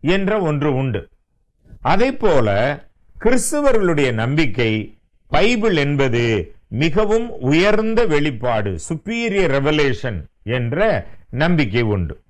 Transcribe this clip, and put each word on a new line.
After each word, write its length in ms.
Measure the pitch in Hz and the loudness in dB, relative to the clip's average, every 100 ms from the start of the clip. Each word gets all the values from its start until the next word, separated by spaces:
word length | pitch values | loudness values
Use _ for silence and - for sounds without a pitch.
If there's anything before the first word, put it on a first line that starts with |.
| 139 | 2
என்ற 320 | 196 190 214 | 0 2 0
ஒன்று 300 | 170 147 147 131 | 0 0 0 0
உண்டு. 260 | 131 104 - _ _ _ _ _ _ - | -2 -4 -8 _ _ _ _ _ _ -8
அதே 280 | - 180 262 | 0 2 2
போல 340 | - 214 147 107 98 127 147 - _ _ - | 2 2 4 4 2 0 -4 -12 _ _ -2
கிறிஸ்தவர்களுடைய 880 | 220 254 - 294 285 233 185 147 131 | 2 2 2 0 2 4 2 2 0
நம்பிக்கை 580 | 110 117 147 151 98 113 107 104 - _ _ _ | 0 -2 0 0 0 0 -2 -6 -14 _ _ _
பைபிள் 460 | 143 202 240 214 170 | 0 2 2 0 0
என்பது 460 | 139 143 135 120 120 107 - - _ | 0 0 0 0 0 -2 -4 -14 _
மிகவும் 540 | 110 160 170 214 220 233 - | -4 0 0 0 0 -2 -6
உயர்ந்த 580 | 127 156 196 214 220 226 226 | 0 2 4 2 0 0 2
வெளிப்பாடு, 680 | 147 147 120 123 113 101 87 | 2 0 -2 -2 -2 -2 -6
superior 680 | - 160 - 233 233 196 180 | -6 -8 -6 -4 -2 0 0
revelation 680 | 135 139 151 139 123 131 95 73 _ 101 | 0 0 2 0 -2 -6 -8 -12 _ -6
என்ற 380 | 123 117 147 220 147 - - - | -4 -2 0 0 -2 -6 -18 -12
நம்பிக்கை 500 | 120 160 170 123 110 | -2 0 2 0 0
உண்டு. 320 | 110 101 82 - _ | 0 -2 -4 -8 _